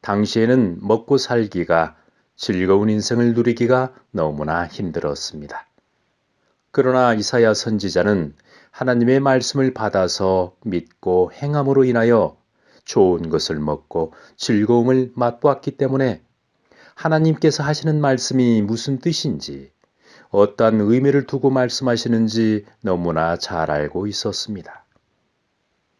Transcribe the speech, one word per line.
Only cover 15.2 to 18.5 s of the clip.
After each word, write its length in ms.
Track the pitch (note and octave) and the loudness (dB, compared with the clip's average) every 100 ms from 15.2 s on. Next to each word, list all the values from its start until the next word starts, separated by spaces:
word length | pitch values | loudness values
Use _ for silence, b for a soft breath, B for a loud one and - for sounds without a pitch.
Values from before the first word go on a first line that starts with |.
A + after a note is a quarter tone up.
| A#2+ A#2 D3 C3 - | -4 0 0 0 -6
때문에 500 | C3+ C3+ C3+ C3 F2+ _ _ _ _ b b b | -4 -4 0 -2 -4 _ _ _ _ b b b
하나님께서 680 | - E3 D#3+ D#3+ D#3 D#3 D3 | -6 0 2 2 4 2 0
하시는 380 | D3 D3+ D#3+ D3+ | -4 -2 0 0
말씀이 600 | C#3+ B2+ - C3 B2 | 2 0 0 2 4